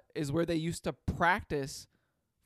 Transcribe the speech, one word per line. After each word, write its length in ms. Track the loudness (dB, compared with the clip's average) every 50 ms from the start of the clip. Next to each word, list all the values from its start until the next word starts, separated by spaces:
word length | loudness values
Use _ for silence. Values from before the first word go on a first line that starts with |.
| -10 _ -6
is 160 | -4 -2 0 2
where 120 | 2 2
they 120 | 2 2
used 260 | 0 0 0 -4 -4 -4
to 100 | -6 -6
practice 920 | -6 -4 -4 0 2 4 4 4 4 0 -2 -4 -4 -4 -4 -8 -12 -14 _ _ _ _ _ _ _ _ _ _ _ _